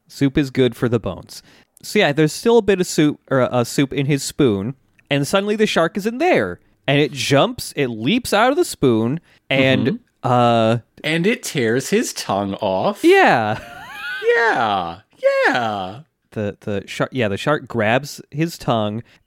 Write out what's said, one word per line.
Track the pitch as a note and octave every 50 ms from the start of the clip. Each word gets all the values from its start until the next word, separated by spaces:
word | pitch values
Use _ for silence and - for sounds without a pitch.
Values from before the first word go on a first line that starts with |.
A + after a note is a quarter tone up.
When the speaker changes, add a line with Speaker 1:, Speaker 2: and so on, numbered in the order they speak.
| _ -
Speaker 1:
Soup | - - C#3 C3+ -
is | D#3 C#3+ B2+
good | - C3 B2+ B2 -
for | - C3 A2+
the | A#2+ A2
bones. | - F#2+ E2+ F2+ - - - - - _ _ _ _ _ _ _
So | - - - G#3
yeah, | F#3 D3
there's | C#3 D#3 D#3 D3+
still | - - - A#3 A#3 A#3
a |
bit | G3 G3+ G3 F3+
of | F3
soup, | - - E3+ D3+ D3 - - _ -
or | C3+ C3 B2 -
a | - B2 A#2
soup | - - D3+ C#3 -
in | - C#3+ C3+
his | D3 D3 C3+ -
spoon, | - - - D3 A#2 G2+ F#2+ G2 B2+ - _ _ _ _ _ _ -
and | C#3+ C#3+ C#3+
suddenly | - - G3 G3 G#3 G#3+
the | G#3 G#3+
shark | - - F#3+ E3 E3 -
is | G#3 F3+
in | A#3 A#3 C4
there. | E4+ F#4 C4+ D3+ G#2 F2+ F2 - _ _ _ _ _
And | C3+ C#3+ C#3+
it | D#3 D3
jumps, | D3 B2+ A2 - C#3 C3+ E3+ A#3 B3 - - - -
it | C#3+ C#3
leaps | A#2+ A2+ G#2+ A2 D3+ A3+ B3+ - - G#3
out | G3+ A#3 B3+
of | D4
the | F4 F4
spoon, | - - - C#3+ B2+ A2+ A2 A2+ A#2+ D3+ E3 - _ _ _ _ -
and, | C3+ C3+ C3 C3+ C3 C3 -
Speaker 2:
Mm-hmm. | D3 A3 - _ _ _ _ - B2
Speaker 1:
uh, | B2 B2 A#2+ A#2+ A#2 A2+ A2+ A2+ A#2 A2+ - _ _ - -
Speaker 2:
And | D3+ D#3+ E3+ E3+
it | G#3+ B3 -
tears | - - - C#3+ A#2 A2 A#2 C3+ - -
his | G3 A#3 - -
tongue | - - - - G2+ G2 G2+ G2 F#2+
off. | - A2 F#2+ F#2 F#2+ D3 G3 G#3 - -
Speaker 1:
Yeah. | E4+ G4 G4 E4+ A3 D3+ A#2+ G#2+ G#2 A2 - -
<laughs> | - - F#5+ - - - G#5 G5+ - - - G#4+ A#4 A#4+
Speaker 2:
Yeah. | A#4 A#4 G#4+ - C3 A#2 G#2+ G2+ F#2+ E2+ E2+ E2+ G2 _ _ _ - C5 C#5 C#5 C5+ B4+ F4
Yeah. | C4+ B2 A#2 A2 G#2 G2 F#2 F#2 G#2+ C#3 - _ _ _ _ _
Speaker 1:
The, | - A2+ G#2 G#2 - -
the | - G#2+ G2+ F#2 -
shark, | - - - C3+ -
yeah, | C3+ B2+ A2 G2+
the | G2
shark | - - D3 D3+ - C3 -
grabs | - A2+ G#2 G#2+ A#2+ C#3 D3 - - - - _
his | - D3 E3 E3+ - -
tongue | - D3 A#2+ A2 G#2+ G#2 G#2 A#2 - _ _ _ _